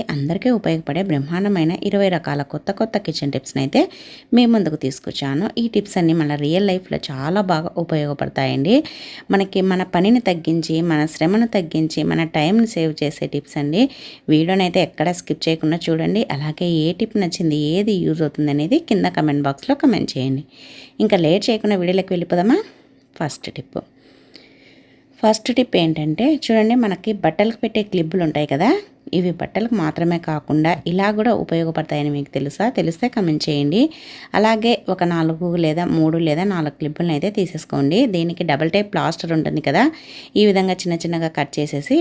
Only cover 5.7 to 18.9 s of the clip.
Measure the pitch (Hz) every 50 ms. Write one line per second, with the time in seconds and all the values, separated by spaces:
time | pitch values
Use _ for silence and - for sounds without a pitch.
5.7 | - 208 202 202 - 190 170 165 165 170 151 147 147 147 147 147 160 185 208 202
6.7 | 180 185 185 - 147 147 - - 143 131 135 156 180 208 202 185 175 156 165 -
7.7 | - 175 165 165 165 156 147 147 143 - 135 139 - - 135 131 131 131 139 170
8.7 | 233 285 320 - - - - - - - - - - 196 196 190 - 196 190 190
9.7 | 185 185 185 185 - 175 175 208 240 254 - 190 180 165 160 160 165 170 160 -
10.7 | 160 160 170 170 160 151 151 151 - - 160 165 196 220 233 226 - 202 165 156
11.7 | - 160 160 156 - 160 151 170 165 160 165 160 - 160 151 165 202 233 226 220
12.7 | - 170 160 160 151 - 151 147 151 - 151 143 - 143 - - - 151 143 143
13.7 | 151 196 262 269 - - - - - - - - 156 151 160 170 190 196 185 180
14.7 | 170 190 165 - - - 151 175 175 175 - - 156 - - 165 160 160 - 156
15.7 | 165 175 - - 165 160 160 165 185 214 233 - 147 139 147 156 156 - 180 175
16.7 | 170 160 151 165 180 175 226 220 - 208 190 170 - - 180 160 147 151 147 147
17.7 | 160 190 202 220 208 175 165 156 156 160 160 147 - - 151 147 139 147 151 170
18.7 | 254 330 - -